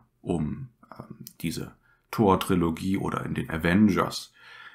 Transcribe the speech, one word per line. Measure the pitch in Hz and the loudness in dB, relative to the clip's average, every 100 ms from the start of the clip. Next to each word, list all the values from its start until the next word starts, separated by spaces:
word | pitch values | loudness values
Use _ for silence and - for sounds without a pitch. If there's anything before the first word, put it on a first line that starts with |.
| _ _ | _ _
um, | - 85 76 - 135 _ _ - | -4 -2 -2 -6 -12 _ _ -18
ähm, | - - - - | -18 -18 -20 -8
diese | 82 82 - - _ _ _ | -6 -6 -10 -16 _ _ _
Thor-Trilogie | - 104 92 - 92 85 80 92 95 | 2 4 4 2 2 2 0 -2 -2
oder | 90 - - | -2 -4 -4
in | |
den | 85 - | -6 -4
Avengers. | 82 85 95 107 85 82 - - _ - - - | -2 2 6 6 4 0 -4 -14 _ -20 -20 -20